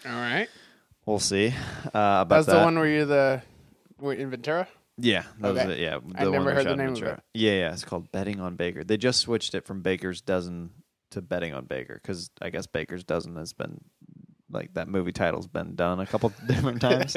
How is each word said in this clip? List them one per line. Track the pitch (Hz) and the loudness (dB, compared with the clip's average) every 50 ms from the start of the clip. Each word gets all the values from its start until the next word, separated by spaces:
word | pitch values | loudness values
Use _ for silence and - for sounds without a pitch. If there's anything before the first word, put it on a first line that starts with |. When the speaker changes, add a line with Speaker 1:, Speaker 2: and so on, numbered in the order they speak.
| - | -10
Speaker 1:
All | 131 120 | -8 -6
right. | 120 120 120 127 180 226 - - - - - _ _ _ _ _ _ - | -4 -2 -2 0 -2 -2 -4 -8 -20 -20 -20 _ _ _ _ _ _ -4
Speaker 2:
We'll | 110 107 98 | -2 -2 0
see, | 92 - 101 98 104 117 131 - - - - - - | 0 2 2 4 4 4 2 -2 -6 -8 -10 -10 -10
uh, | - - | -4 0
about | 107 104 101 101 95 90 - | 2 4 4 6 4 6 6
Speaker 1:
That's | - 156 156 | 6 6 8
Speaker 2:
that. | - - - | 8 8 8
Speaker 1:
the | - | 8
one | 165 165 165 | 8 6 4
where | 160 | 2
you're | 151 151 151 151 | 2 2 2 2
the, | 143 143 139 135 135 135 127 - - - - - - _ _ _ _ _ - | 4 4 6 6 4 2 0 -4 -12 -20 -20 -20 -20 _ _ _ _ _ -8
were | 139 139 131 | -6 -6 -4
in | 113 139 135 | -4 -6 -8
Ventura? | 127 120 117 151 160 175 185 - - _ _ _ - | -8 -8 -4 -2 -2 -2 -2 -4 -10 _ _ _ -8
Speaker 2:
Yeah, | - 120 117 98 87 - - - 107 | 0 2 2 2 2 -2 -6 -10 -4
that | 104 101 | -2 0
Speaker 1:
Okay. | 98 127 120 | 2 2 0
Speaker 2:
was | 92 80 | 0 0
it, | 65 | -2
yeah, | 85 78 78 67 62 80 - | -2 -2 -4 -6 -8 -10 -4
Speaker 1:
I | - 98 | -2 0
Speaker 2:
the | 95 | 2
one | 92 - 139 | 2 2 2
Speaker 1:
never | 139 | 2
Speaker 2:
they | 135 | 2
Speaker 1:
heard | 139 135 | 2 2
the | 87 | 2
Speaker 2:
shot | |
in | - 139 | 0 0
Speaker 1:
name | 135 | -2
of | 131 127 | -2 -4
Speaker 2:
Ventura. | 110 107 - - | -4 -4 -6 -6
Speaker 1:
it. | - _ _ - 113 | -8 _ _ -2 2
Speaker 2:
Yeah, | 110 107 | 4 4
yeah, | 101 95 87 78 85 | 4 4 2 0 -4
it's | 95 - | -6 -8
called | - 98 87 87 - | -6 -6 -6 -6 -6
Betting | - 95 95 101 101 98 | -6 -4 -4 -4 -6 -6
on | 92 90 90 | -6 -8 -4
Baker. | 87 87 87 90 - 85 | -4 -4 -4 -4 -6 -2
They | 90 107 | -2 0
just | 104 117 127 123 - | 2 2 2 2 2
switched | - 120 117 107 - - - | 0 0 0 -2 -2 -4 -6
it | 95 - | -6 -6
from | - 98 95 85 | -6 -8 -4 -2
Baker's | 95 92 85 90 92 90 82 | -2 -2 0 -2 -6 -8 -6
Dozen | - - 92 92 87 90 87 87 85 87 107 - _ _ _ _ _ _ | -4 -2 -2 0 -2 -4 -8 -10 -10 -12 -14 -20 _ _ _ _ _ _
to | - 101 | -12 -10
Betting | 90 - 90 87 85 82 69 | -6 -4 -4 -4 -4 -4 -6
on | 67 64 | -8 -8
Baker, | - 71 65 62 - - - - | -8 -8 -8 -8 -10 -14 -14 -8
'cause | - 95 87 87 - _ - | -8 -8 -8 -8 -14 _ -12
I | - 92 | -10 -8
guess | 82 85 95 | -8 -8 -8
Baker's | - - 80 80 - 87 90 90 | -6 -6 -6 -6 -6 -8 -10 -4
Dozen | - 85 85 80 80 85 | -2 -4 -2 -4 -6 -10
has | 82 82 78 - | -12 -12 -12 -10
been, | - - 82 80 - - _ _ _ - - - - - - - _ _ - | -10 -10 -10 -10 -14 -18 _ _ _ -20 -20 -20 -20 -20 -20 -20 _ _ -8
like, | - 52 - 85 - | -8 -8 -8 -6 -8
that | 82 85 | -8 -6
movie | - 98 95 87 90 | -4 -2 -2 -2 -2
title's | - - 98 85 - - 95 | -2 0 0 0 0 -2 -6
been | - - 85 85 82 - | -8 -8 -8 -8 -6 -4
done | - 87 87 90 90 | -2 -2 0 0 -2
a | 95 | -4
couple | - - 110 - 110 - - | -4 -2 0 0 0 -2 -2
<laughs> | - | -4
different | 117 131 - 135 131 120 117 | -2 0 0 0 -2 -2 2
times. | 123 123 131 131 175 139 - | 4 4 4 4 2 0 -2